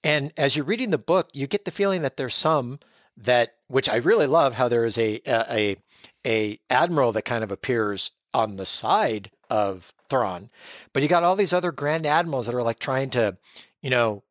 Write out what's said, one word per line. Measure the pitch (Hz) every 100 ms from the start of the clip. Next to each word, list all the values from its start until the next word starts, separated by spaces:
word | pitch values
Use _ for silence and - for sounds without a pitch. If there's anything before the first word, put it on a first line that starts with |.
And | 151 151 143 -
as | 143 151
you're | 139
reading | 220 247
the | 160
book, | - 180 165
you | 143 135
get | 202 -
the |
feeling | - 196 185
that | 143 -
there's | 131 -
some | 156 156 123 139 _ _ _ -
that, | 113 123 117 _ _
which | 127 131
I | 113
really | 127 220 143
love, | 156 143
how | 117 127
there | 117 117
is | 113
a, | 113 107 -
a, | 117 113
a, | 117 104 95 _ _ - _ -
a | 110 107 107 _
admiral | 127 170 165 127
that | 107
kind | - 120
of | 110
appears | 98 - 120 107 101 - _ _
on | 135 110 98
the | 95
side | - 110 170 185 107 98 _ _
of | 110 101 95 - _ _
Thrawn, | 135 110 90 101 _ - - -
but | 139
you | 143
got | 175
all | 175 190
these | 196
other | 180 175
grand | 143 143 160 156
admirals | 156 170 139 113
that | 123
are, |
like, | 117 117
trying | - 131 135
to, | 123 110 92 _ - - _
you | 139
know | 127 117 104 _